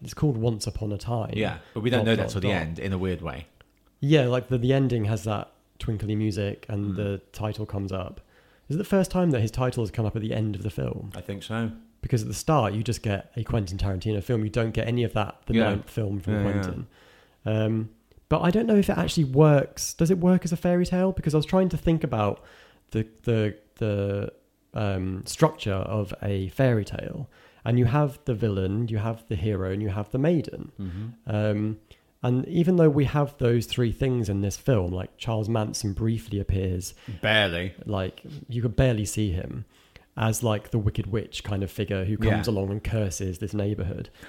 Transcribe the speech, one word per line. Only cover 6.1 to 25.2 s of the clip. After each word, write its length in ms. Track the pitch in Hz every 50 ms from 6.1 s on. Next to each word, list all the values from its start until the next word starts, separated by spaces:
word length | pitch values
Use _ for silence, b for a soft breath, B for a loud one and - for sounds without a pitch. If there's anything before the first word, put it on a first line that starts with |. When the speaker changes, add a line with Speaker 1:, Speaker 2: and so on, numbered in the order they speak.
| 107
Speaker 1:
music 500 | 104 107 110 92 107 101 101 98 - - -
and 240 | 107 101 101 101 95
Speaker 2:
Mm. 20 |
Speaker 1:
the 260 | 101 104 101 98 92 - _
title 340 | - - 104 107 104 107 107
comes 260 | - - 98 98 92
up. 300 | 95 92 92 - - - b b b b b b b b b -
Is 60 | 139
it 40 | 180
the 60 | 196
first 260 | - 196 190 185 -
time 200 | - 185 180 170
that 100 | 135 113
his 100 | 110 107
title 320 | - 127 127 127 - 127 113
has 80 | 98
come 140 | - - 110
up 100 | 101 -
at 60 | 113
the 120 | 107 110 -
end 220 | 110 110 107 101
of 80 | 92 101
the 60 | 107
film? 420 | - - - - - - - 101 -
Speaker 2:
I 60 | 92
think 220 | - - 101 98 -
so. 280 | - 113 113 113 110 113 - - _ _ _
Speaker 1:
Because 200 | - - 131 110
at 60 | 110
the 60 | 120 107
start, 400 | - - - 156 143 110 98 98
you 80 | 110 110
just 180 | - 107 - -
get 280 | 110 101 95 - - _
a 80 | 120 110
Quentin 340 | - - 113 101 90 95
Tarantino 440 | 92 101 101 95 90 - 110 107 101 -
film. 200 | - 123 110 107
You 60 | 104
don't 240 | - 120 113 113 110
get 140 | 117 110
any 160 | 113 120 123 117
of 100 | - -
that, 280 | 110 101 - - - _
the 100 | - 113
Speaker 2:
Yeah. 80 | 113 110 107
Speaker 1:
ninth 200 | 98 104 - -
film 300 | - 113 107 98 101 98
from 140 | 87 107 107
Speaker 2:
Yeah, 60 | 104 101
yeah. 80 | 101
Speaker 1:
Quentin. 360 | 101 101 95 90 87 - - b b b b b b b b b b b -
Um, 440 | 107 107 110 110 110 110 110 110 110 - _ _ _ _ - _ _
but 120 | 156 -
I 100 | - 180
don't 140 | 175 220 233
know 120 | 226 214
if 120 | 202 185 -
it 80 | -
actually 280 | 170 170 - - 170 147
works. 680 | 131 127 143 156 151 147 139 - - - - - - -
Does 160 | - 165 160
it 80 | 190
work 280 | 170 175 180 185 175 -
as 60 | 160
a 60 | 170
fairy 280 | - - 175 175 180 180
tale? 260 | - 185 180 185 190
Because 220 | 190 - - 156 147
I 40 |
was 80 | 156 147
trying 240 | - - 190 190 175
to 80 | 165
think 260 | 147 - 170 165 156 -
about 380 | 127 120 110 104 101 - - B B B B B B B B B _
the, 140 | - 110 110 110 - - -
the, 320 | 123 113 113 107 104 92 - _ _ _
the, 560 | - 110 107 101 101 101 101 101 101 107 107 - _ _ _ _ _ _ _ -
um, 500 | - 107 101 95 92 92 95 95 95